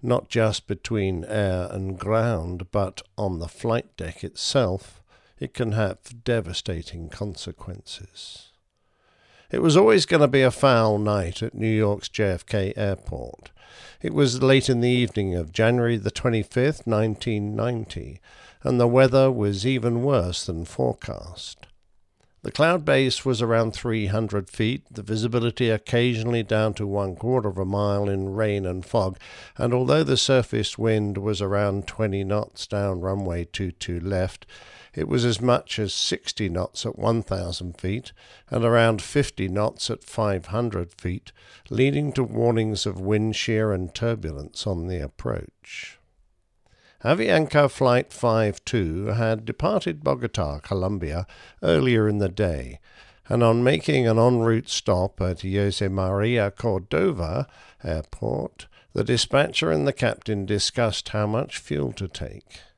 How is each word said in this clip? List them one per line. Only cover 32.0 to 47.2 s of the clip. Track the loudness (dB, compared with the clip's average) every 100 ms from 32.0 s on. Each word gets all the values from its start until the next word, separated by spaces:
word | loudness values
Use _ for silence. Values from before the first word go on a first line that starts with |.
| -2 -2
knots | -2 -2 -4 -10 -6
down | -2 -2 -2
runway | -2 -2 -2 -4
two | -6 -4 -6
two | -6 -6 -6
left, | -2 0 -2 -4 -20 -20 -20 -20 -16
it | -6 -2
was | 2
as | 2 2
much | 2 2 0 -4
as | -4
sixty | -2 -2 -4 -6 -4 -4
knots | -2 -4 -6 -8
at | -2
one | 0 0
thousand | -2 -6 -6 -8 -10 -6
feet | -4 -4 -8 -20 -20 -20 _
and | 0
around | 4 6 4 2
fifty | 0 0 0 -2 -4
knots | -2 -2 -4 -8
at | -8
five | -8 -4 -2 -2 -4
hundred | -2 -2 -4 -8
feet, | -8 -6 -6 -10 -20 -20 -20 -8
leading | 2 2 2 -2
to | -2
warnings | -2 2 2 2 0 -2 -4
of | -4
wind | 0 2 2 -2
shear | -2 0 0
and | 0 -4
turbulence | -4 -4 -2 -6 -8 -12 -8 -6
on | -4 -4
the | -4
approach. | -6 _ -6 -6 -8 _ -18 -16 -16 -18 _ _ _ _ _ _ _ _ _ _
Avianca | 0 2